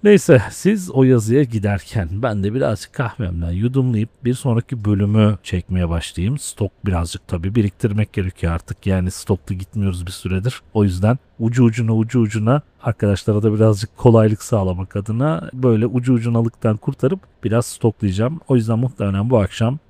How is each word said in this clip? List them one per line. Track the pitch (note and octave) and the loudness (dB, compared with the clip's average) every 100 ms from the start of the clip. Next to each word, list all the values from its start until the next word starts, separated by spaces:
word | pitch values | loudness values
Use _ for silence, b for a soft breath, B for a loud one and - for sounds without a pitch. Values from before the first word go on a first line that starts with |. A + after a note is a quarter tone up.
Neyse, | G#3 G#3 - C#3 - | 6 6 8 4 4
siz | - F3+ G#3+ F3+ | -2 0 0 -2
o | C3 | 2
yazıya | C3 B2+ G#2+ B2 | 4 4 4 2
giderken | C3+ A2+ G2+ G2 - A#2 E2+ | 2 0 0 -2 -4 -4 -4
ben | F#2+ A#2+ G#2 | -4 -2 -2
de | G2 | -2
birazcık | A#2 C#3 G#2+ - | -2 -2 -4 -8
kahvemden | - A#2+ - G2+ F2 E2+ | -6 -6 -4 -6 -4 -4
yudumlayıp | F2+ A#2 C3 B2+ A2+ A2+ _ | -2 -2 0 0 0 -4 _
bir | A#2+ | -4
sonraki | C3 C3+ A2+ - B2 | -2 -2 -2 -2 -6
bölümü | G#2 G2+ G2+ G#2+ G#2+ G#2 | -2 0 2 4 2 2
çekmeye | - F2+ - F#2 F2 | -6 -8 -4 -2 -2
başlayayım. | E2+ - - F#2 D3 | -2 -6 -6 -4 -4
Stok | - - A2 _ - | -8 -6 -6 _ -4
birazcık | F2 E2 - _ | -2 -4 -8 _
tabii | F2+ F2+ | -6 -2
biriktirmek | A2+ G2+ - A#2 G#2 G#2 | 0 0 0 -2 -2 -2
gerekiyor | - F#2 - E2+ | -2 -6 -4 -4
artık. | E2 - - G2+ | -4 -8 -8 -2
Yani | F#2+ F2+ | 0 -2
stoklu | - - F#2+ - | -6 -4 -4 -2
gitmiyoruz | F#2+ G2 A2 G2 F2+ F2 | -10 -8 -4 -4 -4 -8
bir | |
süredir. | F2+ - F#2 A2+ - _ | -10 -6 -4 -4 -8 _
O | A2 | 0
yüzden | G2+ F2+ G#2 C3 _ _ | 0 2 0 0 _ _
ucu | A2+ A#2+ | -2 2
ucuna, | A#2 A2+ A2+ | 2 2 0
ucu | A2 A2 B2+ | 0 0 0
ucuna | A2 A2 G#2+ C#3+ - _ | 0 0 0 0 -2 _
arkadaşlara | - - G#2 G2 - G#2 | -6 -2 0 0 0 0
da | G#2+ | 0
birazcık | G#2+ A2 G#2 A2 _ | 2 2 2 -4 _
kolaylık | B2+ A2+ A2 G#2+ | 6 6 4 0
sağlamak | - A2 F#2+ F2+ F#2+ G#2 | -2 -2 -2 -4 -6 -8
adına | G2+ A2+ C#3+ E3 - | -6 -2 -2 -4 -8
böyle | B2+ B2+ A2 A2+ | -2 2 2 2
ucu | B2 A#2+ | -2 0
ucunalıktan | B2 A#2 A#2 A#2 _ A#2 A2 | 0 2 0 0 _ -2 -2
kurtarıp | - C#3 C3+ F#3+ - _ | -4 -2 -2 -2 -10 _
biraz | - A2+ A2+ | -2 -2 -2
stoklayacağım. | - A#2 - G2+ F#2 A#2 D#3+ - | -2 -2 0 -2 0 -2 -4 0
O | C3 | 0
yüzden | A2 A2+ | 2 -2
muhtemelen | B2+ - G2+ G2 A2 | -2 -4 -4 -2 0
bu | B2+ | 0
akşam | G2 - A2+ D3 | 0 -2 -4 -4